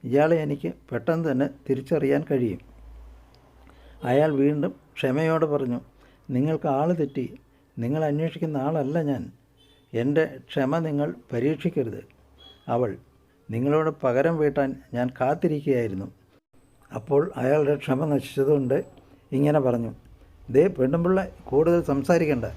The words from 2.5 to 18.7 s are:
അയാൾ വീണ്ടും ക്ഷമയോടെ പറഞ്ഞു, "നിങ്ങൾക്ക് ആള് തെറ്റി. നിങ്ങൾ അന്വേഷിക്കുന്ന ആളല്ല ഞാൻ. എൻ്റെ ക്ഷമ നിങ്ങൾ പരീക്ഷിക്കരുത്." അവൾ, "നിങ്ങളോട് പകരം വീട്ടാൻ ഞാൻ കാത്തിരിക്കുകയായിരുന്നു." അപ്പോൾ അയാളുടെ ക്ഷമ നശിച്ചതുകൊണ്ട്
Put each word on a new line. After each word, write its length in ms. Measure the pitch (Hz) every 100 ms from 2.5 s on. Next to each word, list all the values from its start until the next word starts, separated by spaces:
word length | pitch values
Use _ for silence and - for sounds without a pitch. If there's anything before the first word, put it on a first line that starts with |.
| 90 - - - - - - - - - - - - - -
അയാൾ 280 | 120 131 156
വീണ്ടും 420 | 139 139 151 143 - _
ക്ഷമയോടെ 520 | - 135 135 160 160 156
പറഞ്ഞു, 340 | 147 131 120 - _ - _ -
"നിങ്ങൾക്ക് 380 | 127 147 160 160
ആള് 280 | 135 156 175
തെറ്റി. 440 | 139 - 123 - _ _ _ -
നിങ്ങൾ 260 | 117 151
അന്വേഷിക്കുന്ന 520 | 156 147 160 165 160 147
ആളല്ല 460 | 135 160 135 165
ഞാൻ. 300 | 147 131 - - _ _ _ _ _
എൻ്റെ 440 | 113 123 147 160 131 -
ക്ഷമ 300 | - 135 160
നിങ്ങൾ 360 | 160 143 147 180 _
പരീക്ഷിക്കരുത്." 720 | 120 131 156 185 156 113 98 - _ _ _ - - -
അവൾ, 280 | 120 120 95 - _ _ _ _
"നിങ്ങളോട് 400 | 113 135 151 156 147
പകരം 340 | 131 123 147 165
വീട്ടാൻ 400 | 147 143 135 - -
ഞാൻ 160 | 120 127 131
കാത്തിരിക്കുകയായിരുന്നു." 920 | 131 156 175 151 147 127 113 95 101 - _ _ _ _ _ _ _
അപ്പോൾ 380 | 117 110 143 165 -
അയാളുടെ 380 | 123 151 143
ക്ഷമ 300 | 143 - 131
നശിച്ചതുകൊണ്ട് 800 | 156 143 - - 139 147 127